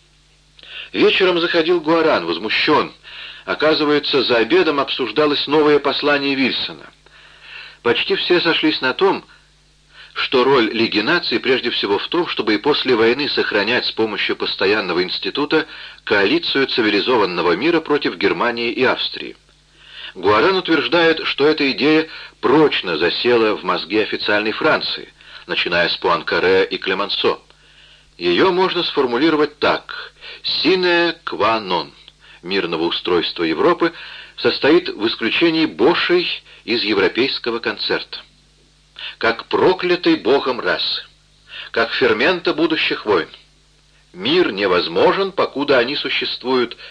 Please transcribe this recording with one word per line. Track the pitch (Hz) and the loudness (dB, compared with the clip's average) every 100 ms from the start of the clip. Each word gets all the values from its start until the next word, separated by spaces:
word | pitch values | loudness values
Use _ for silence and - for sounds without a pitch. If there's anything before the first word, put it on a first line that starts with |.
| _ _ _ _ _ _ - - - | _ _ _ _ _ _ -20 -18 -10
Вечером | 95 196 - 185 175 | 0 2 4 2 2
заходил | 170 170 156 180 | 0 0 2 0
Гуаран, | 151 165 156 117 85 | 2 2 4 2 0
возмущён. | 85 104 - - 147 87 - - - - - | -4 -2 -2 2 2 0 -6 -20 -18 -18 -14
Оказывается, | - - 151 160 147 147 143 143 | -8 0 2 2 2 0 2 0
за | 113 120 | 2 2
обедом | 113 170 160 143 | 4 4 4 2
обсуждалось | 131 - 120 113 151 143 - | -2 -4 -4 0 2 0 0
новое | 147 151 147 | 2 6 4
послание | 143 139 143 143 139 135 | 2 0 0 0 0 0
Вильсона. | 127 90 - 78 - - _ - - - - - - - | 0 -2 -6 -10 -18 -20 _ -20 -20 -20 -20 -20 -20 -4
Почти | 117 117 - 190 | -2 0 0 -2
все | - 175 | 0 2
сошлись | 160 151 156 139 | 2 2 0 0
на | 131 | -2
том, | 123 190 143 - - _ _ _ _ _ - - | 2 2 0 -6 -20 _ _ _ _ _ -20 -14
что | - - 131 123 | -8 -2 2 4
роль | 135 117 | 4 2
Лиги | 117 110 104 | 0 0 0
наций | 110 175 - 120 | 0 -2 -2 -2
прежде | 120 127 120 | 0 0 0
всего | - 104 98 | -4 -2 -2
в | - | -2
том, | 170 170 | -2 -2
чтобы | - 113 | -2 0
и | 104 | 0
после | 147 139 131 117 | 0 0 2 2
войны | 113 127 139 | 4 2 0
сохранять | - 101 104 101 120 - | -2 0 0 0 0 -2
с | |
помощью | - 110 98 - - | -2 -2 -2 -4 -4
постоянного | 95 - 98 107 95 85 | -6 -2 0 0 0 -2
института | 90 - 98 110 143 156 147 - - - - | -2 -4 -6 -4 0 0 -2 -8 -20 -16 -2
коалицию | 104 98 156 - 143 135 | 2 2 2 0 -2 0
цивилизованного | - 107 104 92 123 95 87 85 87 | 0 0 0 2 2 2 0 0 0
мира | 147 170 | 0 0
против | 156 147 143 92 | 0 -2 -2 -2
Германии | 98 85 117 117 117 | -2 0 -2 -2 -4
и | 107 123 | 0 0
Австрии. | 92 - - 69 - _ _ _ _ - - - 95 | 0 -4 -8 -14 -16 _ _ _ _ -20 -20 -18 -2
Гуаран | 90 107 156 190 | 2 4 4 2
утверждает, | 170 160 131 170 165 160 135 | 0 0 2 2 2 2 -2
что | - 143 | 0 2
эта | 147 143 | 2 0
идея | 104 135 156 156 - - - | 0 2 2 0 -8 -20 -6
прочно | 196 175 147 - 95 78 | 2 4 4 2 -2 -2
засела | 85 - 120 120 110 92 | 0 0 2 2 2 0
в | 90 | -2
мозги | 90 80 104 | -4 -2 -2
официальной | 101 98 104 104 107 | -2 -4 -2 -2 -2
Франции, | 104 156 123 - - - _ - - - | -2 0 0 -2 -8 -12 _ -20 -20 -8
начиная | 82 - 87 82 | -4 -2 0 0
с | - | 0
Пуанкаре | 95 85 78 90 87 95 | 0 0 0 0 4 4
и | 95 92 | 2 -2
Клемансо. | - 95 98 - 117 82 - _ _ - - - _ - | -4 -4 -4 -2 -2 -2 -8 _ _ -20 -20 -20 _ -6
Её | - 87 180 | -2 2 2
можно | 180 185 175 | 2 0 0
сформулировать | 165 - 131 120 160 156 147 - | -2 0 0 2 2 2 0 0
так: | 101 85 - - - - - - - 95 | -2 -2 -6 -14 -16 -20 -20 -12 -6 -2
«Sine | 120 185 180 170 170 160 - | 2 2 2 2 0 -4 -10
qua | 85 104 113 | -2 0 0
non | 101 87 73 - - _ - - | -2 -4 -4 -12 -20 _ -20 -16
мирного | 85 98 85 82 | -4 -2 -2 -2
устройства | 85 - - 87 - - | -2 -2 0 0 -2 -2
Европы | 82 78 139 175 170 - - - - - | -2 2 2 2 -2 -4 -14 -18 -20 -4
состоит | 120 - 135 170 - | -2 0 4 4 2
в | - 104 | -2 -4
исключении | - 113 - 170 160 151 | -2 -2 0 2 2 -2
Бошей | - 123 170 - 180 165 - - - - | 2 2 2 2 0 0 -6 -12 -18 -6
из | 117 | -4
европейского | 104 101 92 110 131 - - 117 | 0 0 0 0 -2 -2 -6 -4
концерта. | 113 104 - 87 - - - _ _ _ _ _ _ - - - | -6 -6 -4 -4 -6 -14 -20 _ _ _ _ _ _ -18 -18 -4
Как | 113 113 - | -2 -2 -2
проклятый | 98 139 185 180 175 170 160 | 2 2 2 0 0 2 2
Богом | 104 135 - 120 | 2 2 2 -4
расы, | 92 80 - - - _ _ _ _ - - | -2 -2 -4 -6 -10 _ _ _ _ -18 -6
как | - 117 | -2 -2
фермента | - 123 107 143 185 170 | 0 2 2 2 0 -2
будущих | 151 165 156 - - - | 0 0 0 -2 -4 0
войн. | 95 76 - _ _ _ _ _ _ _ | 0 0 -10 _ _ _ _ _ _ _
Мир | 87 233 320 339 | -8 0 2 2
невозможен, | 95 101 87 85 85 151 180 196 | 0 0 2 0 2 2 2 -2
покуда | - 127 139 139 135 | -2 -4 -2 2 2
они | 120 143 | 2 -2
существуют | 135 - - - 117 127 117 - - | -4 -4 -4 -6 -2 0 0 -4 -20